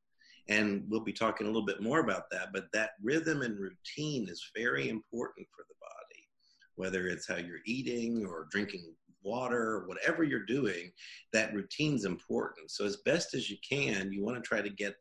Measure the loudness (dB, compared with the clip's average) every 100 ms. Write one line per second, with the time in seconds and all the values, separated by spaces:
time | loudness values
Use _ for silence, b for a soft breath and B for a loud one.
0 | _ B B B 2 4 4 2 2 0
1 | 0 2 2 2 2 2 2 0 2 4
2 | 4 2 -2 -6 -2 -4 0 0 0 0
3 | 2 2 4 0 0 -2 -6 -8 -12 -6
4 | -2 -2 -4 -6 -8 -2 0 2 0 -2
5 | -4 -6 -6 -8 -18 -18 -20 -18 -16 -16
6 | -18 -20 -20 _ b b b -6 0 2
7 | 0 -2 -2 -4 -4 -8 -4 -2 0 0
8 | 0 0 -2 -4 -4 -2 -2 -4 -10 -18
9 | _ _ -4 -2 0 2 2 0 -2 0
10 | 2 4 4 2 2 2 2 0 -6 -14
11 | B B B 2 4 0 -4 0 2 2
12 | 2 -2 -2 -2 -2 -6 -10 -2 -2 0
13 | 2 2 2 -4 -4 -6 -2 0 2 0
14 | 0 0 -2 -2 0 0 0 -2 -4 -4